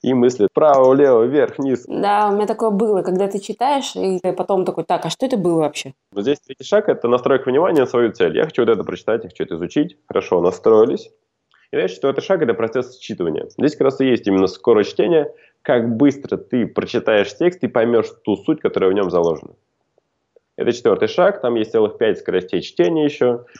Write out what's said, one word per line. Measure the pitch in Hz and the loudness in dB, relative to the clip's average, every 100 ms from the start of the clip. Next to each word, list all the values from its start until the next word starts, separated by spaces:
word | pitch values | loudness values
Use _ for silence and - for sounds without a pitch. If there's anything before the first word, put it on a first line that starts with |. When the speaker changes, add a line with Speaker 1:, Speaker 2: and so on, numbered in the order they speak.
Speaker 1:
и | 123 | -2
мысли | 127 123 127 101 | 2 2 2 0
вправо, | - 151 139 131 | 2 4 6 6
влево, | 135 143 117 | 6 6 4
вверх, | 120 143 113 - | 4 2 0 -2
вниз? | 135 123 - | -4 -4 -4
Speaker 2:
Да, | - 202 208 208 | -4 0 0 0
у | 202 | 0
меня | 214 | -2
такое | 214 220 | -2 -2
было, | 202 220 196 | 0 0 0
когда | 185 180 196 | -2 -2 -2
ты | 202 | -4
читаешь, | - 208 254 277 254 185 | -8 -4 -2 -2 -4 -6
и | 190 185 | -4 -2
ты | 180 | -4
потом | 180 180 190 185 | -4 -2 -2 -2
такой: | 180 | -4
«Так, | 165 170 165 | -4 -4 -4
а | |
что | - 254 | -4 -2
это | 247 | 0
было | 175 165 | 0 0
вообще?» | 147 - 135 - _ | -2 -4 -14 -18 _
Speaker 1:
Вот | 101 | -6
здесь | 110 147 | -2 -4
третий | - 135 - | -6 -16 -2
шаг — | 208 208 | 0 2
это | 127 117 | -2 2
настройка | 123 131 131 131 | 0 2 0 2
внимания | 131 185 160 | 0 2 2
на | 127 | 2
свою | 120 117 | 2 0
цель. | - 85 80 | 0 0 0
Я | |
хочу | - - | -2 0
вот | 113 | 0
это | 104 | 0
прочитать, | - 87 - 113 | -2 -8 -4 -4
я | 87 | -6
хочу | - 78 | -10 -8
это | 82 | -6
изучить. | 85 147 156 - - | -4 -2 -2 -6 -6
Хорошо, | - - 90 | -4 0 0
настроились. | 87 92 113 110 120 208 - _ _ _ _ _ - | 0 0 4 4 4 0 -10 _ _ _ _ _ -8
И | 135 | -4
дальше | 170 175 | -4 -4
четвёртый | 139 - | -4 -4
шаг — | - 190 | -2 -2
это | 131 | 0
процесс | 110 113 127 123 - | -2 -2 -4 -6 -12
считывания. | - 104 87 76 - - | -14 -6 -4 -4 -8 -4
Здесь | 147 | -4
как | 147 135 | 0 -2
раз | 135 | 0
и | 135 | 0
есть | 113 101 | 0 2
именно | 95 95 | 2 2
скорость | - - 107 101 | 0 2 2 2
чтения, | - 196 160 143 - _ _ | -2 0 2 0 -8 _ _
как | - 123 117 113 | -2 0 0 2
быстро | 143 139 - 92 | 2 2 -6 -8
ты | - 127 98 | -4 -4 -4
прочитаешь | - - 120 - 107 101 - | -4 -4 -4 0 2 0 0
текст | 175 180 | -2 -2
и | 120 | -4
поймёшь | 123 113 117 110 - - | 0 2 2 0 -6 -4
ту | 98 | -4
суть, | - 151 | -2 -2
которая | 98 - 95 | -2 0 0
в | |
нём | 98 92 | 2 0
заложена. | 87 82 78 - _ _ _ _ _ _ _ _ _ _ - | 0 0 -2 -8 _ _ _ _ _ _ _ _ _ _ -6
Это | - | -4
четвёртый | 117 117 98 107 | 0 0 0 0
шаг, | - 185 202 | 2 0 0
там | 123 117 | -4 -2
есть | 107 | -2
целых | 113 104 - | 0 0 0
пять | 110 95 | -2 -2
скоростей | - 90 90 90 | -2 -4 -2 -6
чтения | - - 175 160 147 | -6 -2 0 2 -2
ещё. | - 123 120 - - | 0 -2 -2 -8 -20